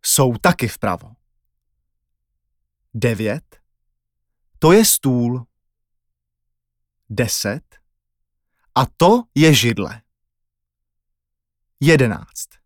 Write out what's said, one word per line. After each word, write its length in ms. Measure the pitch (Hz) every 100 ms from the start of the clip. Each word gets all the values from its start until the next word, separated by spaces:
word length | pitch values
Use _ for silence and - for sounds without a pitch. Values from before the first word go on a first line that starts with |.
Jsou 340 | - - 131 113
taky 320 | - - 117
vpravo. 480 | - 107 90 104 113 _ _ _ _ _ _ _ _ _ _ _ _ _ _ _ _ _
Devět. 680 | 113 120 104 107 139 _ _ _ _ _ _ _ _ _ _ _ _
To 140 | 160
je 120 | 196
stůl. 640 | 214 - 139 123 120 123 120 _ _ _ _ _ _ _ _ _ _ _ _ _ _ _ _
Deset. 640 | 107 117 - 95 127 _ _ _ _ _ _ _ _ _ _ _
A 120 | - 131 _
to 260 | 170 240 233
je 200 | 139 160
židle. 480 | 131 117 101 85 - _ _ _ _ _ _ _ _ _ _ _ _ _ _ _ _ _ _
Jedenáct. 680 | 143 160 123 - - - - _